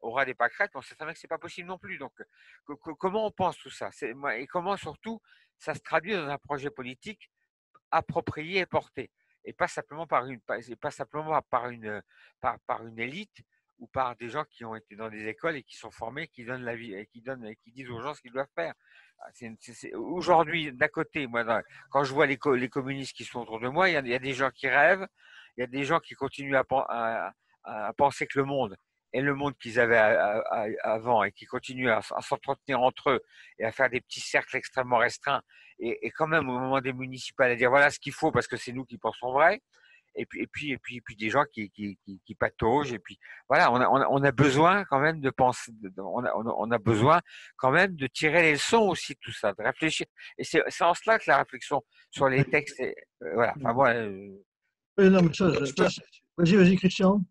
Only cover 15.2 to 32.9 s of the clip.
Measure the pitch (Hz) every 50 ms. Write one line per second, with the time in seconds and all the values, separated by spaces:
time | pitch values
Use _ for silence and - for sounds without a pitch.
15.2 | 107 110 107 _ - 165 165 139 113 _ - - - 113 - - 117 113 120 143
16.2 | 165 156 _ - 120 113 127 127 123 120 117 117 117 120 98 95 107 _ _ 120
17.2 | 110 123 135 127 117 107 110 _ _ 117 117 127 135 123 123 113 117 143 151 -
18.2 | _ 123 117 131 139 - _ - 170 160 123 _ _ _ _ - - _ _ _
19.2 | - - _ - 120 113 113 107 _ - 117 - - - - 104 113 101 156 180
20.2 | 160 165 180 160 165 151 165 170 156 151 127 123 147 151 _ - 160 156 _ 160
21.2 | 147 - 117 117 117 - 113 104 - _ - - - _ - 135 143 135 131 139
22.2 | 156 139 139 135 - 147 135 127 123 127 - 143 131 131 139 139 135 123 - -
23.2 | 117 - - 127 117 107 110 113 113 127 131 160 185 190 170 151 135 120 120 131
24.2 | 127 139 135 123 135 131 - _ - 135 127 139 143 160 190 190 190 190 _ _
25.2 | _ _ - - - _ _ - 123 123 123 135 143 135 160 165 _ - 120 -
26.2 | 135 135 - - 139 139 139 135 127 _ 131 131 - - - 117 117 113 113 110
27.2 | 87 92 107 _ _ _ _ _ _ - 117 110 104 101 113 - 147 139 127 -
28.2 | 156 139 - 135 139 135 143 139 127 107 95 - _ _ _ _ _ _ - 120
29.2 | 135 143 139 139 143 143 127 _ - 120 107 120 120 117 117 117 107 107 117 85
30.2 | 85 101 104 110 - - - 113 110 107 110 - - 113 110 113 110 123 123 110
31.2 | 101 98 101 _ 113 - - 127 - - 131 127 127 127 110 107 98 - - -
32.2 | - - 147 127 - - 139 - _ - 139 123 123 131